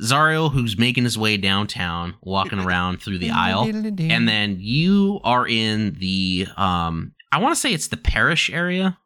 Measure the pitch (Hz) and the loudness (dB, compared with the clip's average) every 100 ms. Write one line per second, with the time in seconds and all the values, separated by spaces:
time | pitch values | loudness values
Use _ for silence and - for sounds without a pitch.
0 | 113 139 156 156 160 135 117 98 120 127 | 0 2 2 2 2 2 0 0 0 2
1 | 123 107 110 104 98 98 104 - 90 85 | 0 0 0 2 2 0 -2 -4 -4 -4
2 | 87 - 92 95 95 101 92 90 90 92 | -6 -10 -4 -2 0 -2 0 0 0 -4
3 | - 92 87 82 90 95 127 214 220 196 | -6 -4 -2 0 2 2 0 -2 -4 -2
4 | 160 113 113 107 104 92 104 139 175 202 | 0 2 2 0 -2 -4 -2 0 4 4
5 | 196 202 113 123 120 113 110 107 104 80 | 4 0 0 0 2 0 0 0 -2 -2
6 | 95 95 92 90 95 - 95 87 85 82 | -2 0 0 -2 -4 -2 0 0 0 -4
7 | 78 - _ 147 254 330 277 165 - - | -8 -14 _ 0 0 0 0 -2 -4 -2
8 | - - 123 160 - 160 175 180 190 180 | 0 2 2 2 0 -2 -2 0 0 -2